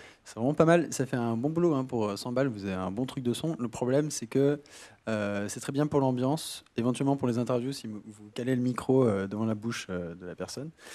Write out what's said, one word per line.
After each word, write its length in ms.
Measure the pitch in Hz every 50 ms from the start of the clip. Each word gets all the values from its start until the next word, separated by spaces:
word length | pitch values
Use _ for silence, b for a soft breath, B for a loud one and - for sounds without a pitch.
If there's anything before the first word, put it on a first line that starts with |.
| B B B B B
C'est 120 | - -
vraiment 180 | 107 113 131 151
pas 100 | - 165
mal, 260 | 156 170 175 156 - -
ça 120 | - 135
fait 120 | 123 -
un 200 | 127 117 117 113
bon 140 | 113 120 147
boulot, 240 | 160 165 175 175 151
hein, 100 | 135 131
pour, 200 | 131 131 117 107
euh, 100 | 104 101
cent 140 | 98 - 127
balles, 160 | 123 127 139
vous 180 | 139 113 101 98
avez 100 | 101 95
un 180 | 92 92 92 95
bon 140 | 107 131
truc 180 | 127 - 143 127
de 80 | 120 117
son. 240 | - - 160 160 -
Le 80 | 120 117
problème 420 | - - 127 123 131 143 143 151 -
c'est 140 | - - 110
que, 320 | - 131 139 139 147 147 B B B B B B B B _ -
euh, 400 | 110 107 104 101 101 101 101 104
c'est 100 | - 127
très 140 | - - 139
bien 140 | 135 151 151
pour 100 | 151 147
l'ambiance, 640 | 135 131 131 123 127 131 147 160 - - - - - _ _
éventuellement 400 | - 117 123 123 - 139 139 139
pour 100 | 139 139
les 120 | 123 117 120
interviews 340 | 123 - 131 123 120 131 139
si 160 | - - 113
vous 420 | 107 104 - 110 107 107 104 104 -
calez 200 | - 120 123 131
le 80 | 123 123
micro, 420 | 127 123 - - - 131 135 131
euh, 220 | 117 101 95 98
devant 180 | 98 101 104 113
la 100 | 110 110
bouche, 320 | 107 104 117 113 - - -
euh, 240 | 92 90 87 85 -
de 100 | 87 90
la 100 | 90 87
personne, 340 | - 92 - - - 139 160 - B B B B